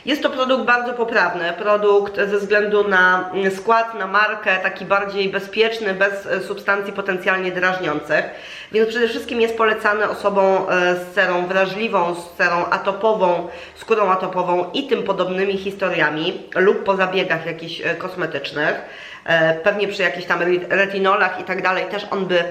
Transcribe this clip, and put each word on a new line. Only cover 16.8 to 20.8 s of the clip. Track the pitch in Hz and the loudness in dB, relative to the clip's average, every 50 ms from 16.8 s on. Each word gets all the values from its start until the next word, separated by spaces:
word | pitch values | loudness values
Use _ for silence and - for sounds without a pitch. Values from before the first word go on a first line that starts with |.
| - | 0
po | 196 196 | 0 0
zabiegach | 190 190 180 185 190 175 - 165 160 160 | 0 0 0 0 0 0 0 -2 -4 -4
jakichś, | 165 160 - 170 170 - - | -6 -8 -8 -10 -12 -10 -6
e, | - 175 165 | -4 -4 -4
kosmetycznych. | 170 180 180 - 180 165 135 131 139 139 - 143 151 151 170 175 - - - - - - - - - - - | -4 -6 -8 -6 -6 -6 -4 -4 -6 -8 -6 -4 -2 -2 -2 -2 -4 -6 -12 -16 -18 -18 -18 -18 -10 -2 0
E, | 165 165 160 160 160 | 2 4 4 4 2
pewnie | 160 165 208 196 208 202 190 | 2 2 0 0 2 -2 -2
przy | - - 185 | -2 0 0
jakichś | 170 - 190 175 | 0 -2 -4 -2
tam | - 180 170 170 | -2 -2 0 2
re-, | 180 180 175 175 - | 2 2 0 0 0
retinolach | 180 190 | 2 2